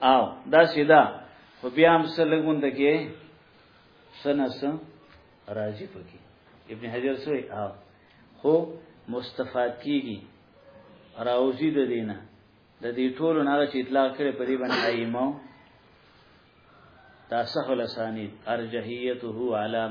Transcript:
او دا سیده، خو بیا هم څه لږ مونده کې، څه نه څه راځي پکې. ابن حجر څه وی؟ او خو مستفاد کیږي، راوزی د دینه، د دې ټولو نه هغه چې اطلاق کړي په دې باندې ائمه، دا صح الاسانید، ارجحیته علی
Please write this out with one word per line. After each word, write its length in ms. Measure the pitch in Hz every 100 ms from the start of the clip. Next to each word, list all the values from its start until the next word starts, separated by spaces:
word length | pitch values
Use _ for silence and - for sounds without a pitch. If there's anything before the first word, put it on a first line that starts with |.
او 200 | 131 131 104 - -
دا 100 | 156 165
سیده، 380 | 151 147 156 117 - - - - -
خو 60 | 127
بیا 260 | 127 165 165
هم 80 |
څه 200 | 156 - 160
لږ 100 | 160
مونده 260 | 156 151 139
کې، 220 | 123 143 156 - - - - _ _ _ _ _ _ - -
څه 80 | 143 143
نه 80 | 131
څه 200 | 123 139 156 - - - - _ _ - 104
راځي 300 | 107 104 98
پکې. 260 | 95 85 87 - _ _ - -
ابن 120 | 110 117
حجر 220 | 120 131 135
څه 140 | 151
وی؟ 120 | 139 -
او 200 | 104 101 - - _ _ _ - -
خو 140 | 139 160 165 - - - -
مستفاد 640 | 120 123 - 127 127 120 120
کیږي، 360 | - 143 127 98 - - _ _ - - - - - - 117
راوزی 420 | 123 131 131 156
د 80 | 143 123
دینه، 300 | 120 110 98 - - _ _ _ _
د 40 | 117 120
دې 120 | 127 131
ټولو 260 | 160 160
نه 80 | 143 143
هغه 100 | 143
چې 60 | 135
اطلاق 300 | 123 135 135 131
کړي 140 | 143 123
په 40 | 123
دې 100 | 131
باندې 180 | 127 123 117
ائمه، 400 | 117 117 120 135 143 - - - _ _ _ _ _ _ _ _ _ _ - - - - - -
دا 100 | 117 120
صح 140 | 160 131
الاسانید، 600 | 127 113 117 113 110 101 - -
ارجحیته 920 | 117 113 117 107 123 127 123 120 110 123 107
علی 220 | 107 113 113